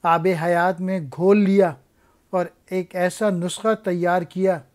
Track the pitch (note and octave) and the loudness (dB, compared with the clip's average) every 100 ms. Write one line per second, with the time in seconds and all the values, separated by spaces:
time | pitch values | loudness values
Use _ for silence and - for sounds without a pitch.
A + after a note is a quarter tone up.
0 | E3+ E3 F3 F3 E3+ E3+ F3+ F3 F#3 F#3+ | 2 2 2 0 0 0 0 -2 -4 -6
1 | C#3+ C3+ F#3 G#3 G3 G3 F3+ C#3 _ _ | -8 -2 2 4 4 4 2 0 _ _
2 | _ _ _ F#3 E3+ _ _ F#3 F3+ F#3 | _ _ _ -4 -4 _ _ -6 -6 -2
3 | F3+ - G#3+ F3+ F3 - A3 G#3+ G3 F3 | -4 0 -2 -2 -4 -4 -2 -2 -2 -2
4 | F3 F3+ F3 F#3 F#3+ E3+ - | 0 0 -2 -2 0 -2 -8